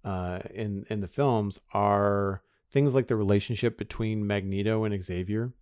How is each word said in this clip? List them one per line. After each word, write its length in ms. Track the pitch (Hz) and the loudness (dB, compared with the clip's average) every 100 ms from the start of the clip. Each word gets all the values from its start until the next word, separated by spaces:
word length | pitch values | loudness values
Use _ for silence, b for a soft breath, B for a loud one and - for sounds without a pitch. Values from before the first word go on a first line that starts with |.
uh, 360 | 101 92 90 90 - | -4 -4 -4 -6 -8
in, 340 | 101 107 98 - | -6 -6 -6 -6
in 120 | 107 | -6
the 60 | 92 | -4
films, 500 | - 139 113 101 - _ | 0 2 2 -2 -6 _
are 680 | 101 101 101 101 101 98 95 _ _ _ | 0 2 4 4 2 0 -4 _ _ _
things 240 | 139 143 131 | 2 4 2
like 120 | 117 | 2
the 100 | 113 | 0
relationship 600 | 101 101 - 113 120 - | 4 2 2 0 0 -2
between 480 | 101 - 110 110 104 | -10 -4 -2 0 0
Magneto 600 | 101 98 98 104 110 110 | 0 0 0 0 2 0
and 180 | 101 | -2
Xavier 500 | 90 90 90 107 123 - | -4 -4 -2 -2 -2 -6